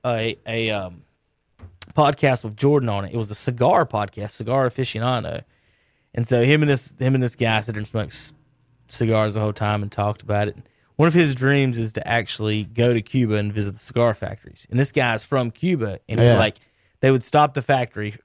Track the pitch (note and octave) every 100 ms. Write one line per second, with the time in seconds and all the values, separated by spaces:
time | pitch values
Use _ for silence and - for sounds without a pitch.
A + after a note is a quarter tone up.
0 | B2 A#2 A2+ - - A2+ A2+ G#2 F#2 F2
1 | _ _ _ _ _ _ - _ - -
2 | D3 D3 C#3+ B2+ A2 G#2+ C#3 D3 A#2+ G2+
3 | G2 A#2 G#2 G#2 - A#2+ B2+ F3+ D3+ G#2+
4 | G2+ - G#2 - A2+ C3+ B2+ B2 C3 A2
5 | A#2+ B2 E2+ - - _ _ _ _ _
6 | _ - A#2 B2 A#2+ D3+ D3 C3+ - -
7 | C3 C3 B2 - A2+ A2 G#2+ G#2+ G#2 A2+
8 | G2 - - _ _ _ _ _ _ -
9 | A2+ A2 G#2+ G#2 G#2+ G#2 G#2 G#2 G2+ -
10 | G#2 G#2 - G#2 G#2 - - _ _ -
11 | D#3+ E3 D#3 B2+ C3+ C#3+ C3+ A#2 A2+ -
12 | - A#2 G2 - G#2+ G#2+ G2+ A2+ A#2+ A#2
13 | G#2 C3 A#2 G#2+ G#2 G#2 G2+ F#2 - A#2
14 | A#2 G#2 - - - - - B2 C#3 -
15 | B2 A2 - C3+ A#2+ - F3+ E3 G#2+ F#2
16 | - A2 A#2+ A2 G#2+ - _ _ _ _
17 | C3 C3 - D3+ D3 C3+ B2 C3+ A#2+ -
18 | G#2 G#2